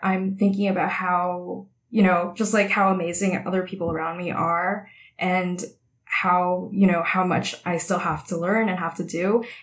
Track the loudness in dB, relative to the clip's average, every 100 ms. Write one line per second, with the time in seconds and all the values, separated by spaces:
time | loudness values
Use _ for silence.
0 | -2 0 0 2 2 2 0 0 -2 -2
1 | 0 2 0 -2 -6 -10 -12 _ _ 4
2 | 4 4 0 -2 0 2 2 2 2 2
3 | 0 0 0 0 -2 -2 -2 -4 -4 -2
4 | -4 -6 -4 -2 0 0 0 -2 -6 -20
5 | -20 -6 0 0 0 -4 -6 -12 _ _
6 | -8 -2 2 2 2 -2 -2 4 4 4
7 | 0 0 0 0 -2 -6 -4 -2 0 -2
8 | -2 -4 -4 -4 0 0 0 -2 -4 -6
9 | -6 -2 0 0 0 -6